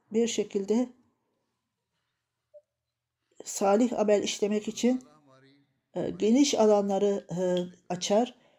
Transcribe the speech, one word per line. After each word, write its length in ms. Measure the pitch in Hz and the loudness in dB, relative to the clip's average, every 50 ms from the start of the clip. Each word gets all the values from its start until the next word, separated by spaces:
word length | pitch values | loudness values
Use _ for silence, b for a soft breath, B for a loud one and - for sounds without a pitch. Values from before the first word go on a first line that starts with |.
| _ _ | _ _
bir 160 | 208 220 233 | -2 -2 -2
şekilde 640 | 226 - - 202 - - 202 196 196 214 240 254 247 - _ _ _ _ _ _ _ _ _ _ _ _ _ _ _ _ _ _ _ _ _ _ _ _ _ _ _ _ _ _ _ - 587 _ _ _ _ _ _ _ _ _ _ _ _ _ _ _ - - | 0 -2 -4 -6 -4 -6 -6 -4 -2 0 -2 -2 -4 -8 _ _ _ _ _ _ _ _ _ _ _ _ _ _ _ _ _ _ _ _ _ _ _ _ _ _ _ _ _ _ _ -20 -20 _ _ _ _ _ _ _ _ _ _ _ _ _ _ _ -18 -14
salih 560 | - - - 208 196 202 220 254 233 247 - | -12 -6 0 2 2 4 4 2 0 0 0
amel 240 | 214 208 208 196 - | 0 2 2 0 0
işlemek 440 | - - - 214 202 214 214 214 | -4 -4 -4 -4 -2 -2 -4 -4
için, 340 | 226 208 - - 240 262 254 - - _ _ _ _ - 131 135 135 _ _ _ _ _ _ _ _ - | -6 -4 0 0 0 0 -2 -6 -14 _ _ _ _ -20 _ _ _ _ _ _ _ _ _ _ _ -8
e, 140 | 185 - - | -6 -6 -6
geniş 460 | 170 180 196 214 233 277 285 285 - | -4 -2 2 4 4 4 4 4 4
alanları, 720 | - 220 214 208 202 202 202 196 190 202 202 202 202 - - 170 175 | 4 4 4 4 4 2 0 0 0 0 0 0 -2 -6 -8 -6 -4
e, 0 | 185 180 180 180 180 180 180 _ _ - | -2 -2 -2 -2 -4 -6 -10 _ _ -10
açar 460 | 175 180 - - 202 214 247 247 b b b b b | -8 -6 -2 0 2 2 2 0 b b b b b